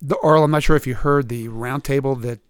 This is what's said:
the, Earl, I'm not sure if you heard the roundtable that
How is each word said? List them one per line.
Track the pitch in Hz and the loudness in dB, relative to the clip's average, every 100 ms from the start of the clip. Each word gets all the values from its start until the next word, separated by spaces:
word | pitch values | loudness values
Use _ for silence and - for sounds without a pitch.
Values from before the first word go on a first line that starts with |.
the, | 139 - | -4 0
Earl, | 160 156 | 4 4
I'm | 151 | 4
not | 151 | 2
sure | - 151 | 4 2
if | 139 | 2
you | 120 | -2
heard | 147 143 123 | 0 2 0
the | 120 113 | -6 -8
roundtable | 113 120 139 - 139 135 131 | -8 -6 -6 -2 -2 -2 -4
that | 120 117 _ | -6 -8 _